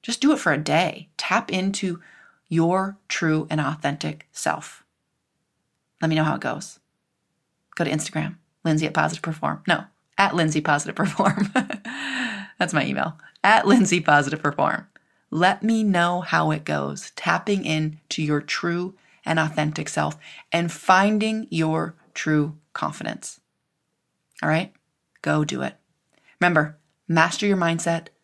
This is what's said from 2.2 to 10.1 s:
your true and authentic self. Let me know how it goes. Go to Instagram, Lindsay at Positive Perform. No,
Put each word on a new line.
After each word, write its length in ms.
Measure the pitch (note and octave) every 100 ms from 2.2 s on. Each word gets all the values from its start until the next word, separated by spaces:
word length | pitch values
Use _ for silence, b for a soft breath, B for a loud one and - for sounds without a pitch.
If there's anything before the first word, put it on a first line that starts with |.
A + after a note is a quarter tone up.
| b b _
your 480 | E3 E3 F#3 G3 G3 _
true 400 | - D#3+ D#3 D#3
and 120 | D#3
authentic 680 | C#3 D#3 D3 D3 D#3 D3+ -
self. 520 | - D#3 D#3 - - _ _ _ _ _ _ _ _ _ _ _ _
Let 80 | D#3+
me 60 | D#3
know 80 |
how 120 | D#3 C#3
it 60 |
goes. 380 | C#3 D3+ - - _ _ _ _ _ _ _ _ _ -
Go 80 |
to 80 | E3+
Instagram, 460 | D3+ - D#3 D#3 - _ _
Lindsay 240 | E3 D#3 D#3+
at 60 |
Positive 280 | D#3 D#3 D#3+
Perform. 400 | - D#3 D3 D3+ -
No, 180 | E3 - _ _